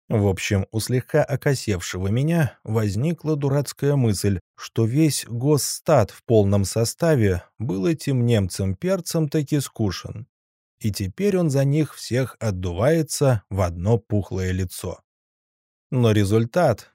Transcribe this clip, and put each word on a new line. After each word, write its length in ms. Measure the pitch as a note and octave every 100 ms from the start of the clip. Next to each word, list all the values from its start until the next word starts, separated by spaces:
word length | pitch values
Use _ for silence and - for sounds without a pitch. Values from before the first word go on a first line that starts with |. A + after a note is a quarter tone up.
| -
В 200 | A#2 G2+
общем, 380 | F#2 - G2+ F#2+
у 80 | A2
слегка 460 | - B2+ - D3+
окосевшего 840 | - B2+ D3 C3+ - F2+ - F2+ F#2+
меня 500 | A#2 D3+ E3+ C3+ -
возникла 720 | - A2 G#2 G2 D3+ E3 D3+
дурацкая 640 | D3+ C#3 C#3 B2 - C#3 C#3+
мысль, 420 | A#2 G2 G#2 F#2 - -
что 280 | - -
весь 400 | A2+ C3+ D#3 - -
госстат 840 | A#2 C3+ D3+ - - - C#3+ G2
в 100 | -
полном 400 | - A2+ G2 G2+
составе 800 | F#2+ - A#2 - E3+ D3 G#2 F2 - -
был 280 | A#2 F#3+ F3+
этим 380 | D#3 - C3
немцем-перцем 1040 | A#2+ A2+ F#2+ - F#2+ F#2+ F3+ F#3+ - E3 D3+
таки 300 | D#3+ C#3+ D3+
скушен. 680 | - - G#2 - - - - _ _ _ _ _
И 140 | A2+
теперь 440 | - F#2+ - G3+ F#3
он 140 | E3
за 140 | C3+
них 300 | C#3 D3+ D3
всех 420 | - - A#2+ C3 -
отдувается 1040 | A2+ F#2 F2+ F2 B2+ E3 D3+ - C#3 A2+ -
в 100 | F#2+
одно 360 | F2+ F2 F#2 A#2
пухлое 540 | - G#2 F#2 G2 F#2
лицо. 480 | F#2 F#2+ - F2+ - _ _ _ _ _ _ _ _ -
Но 220 | C3 A#2
результат, 800 | G#2+ G2 A2+ A#2 F#3 D#3+ G#2+ -